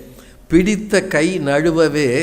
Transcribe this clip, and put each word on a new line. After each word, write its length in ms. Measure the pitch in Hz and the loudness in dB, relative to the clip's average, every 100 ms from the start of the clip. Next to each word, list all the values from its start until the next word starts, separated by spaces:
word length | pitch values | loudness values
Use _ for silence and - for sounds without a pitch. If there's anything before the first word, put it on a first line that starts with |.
| - - - - - | -20 -20 -20 -20 0
"பிடித்த 560 | 165 190 208 214 202 | 2 2 -2 -2 -2
கை 360 | - 151 165 185 | 0 0 0 -2
நழுவவே 720 | 143 143 165 165 156 147 139 127 | -2 0 0 2 0 0 0 -2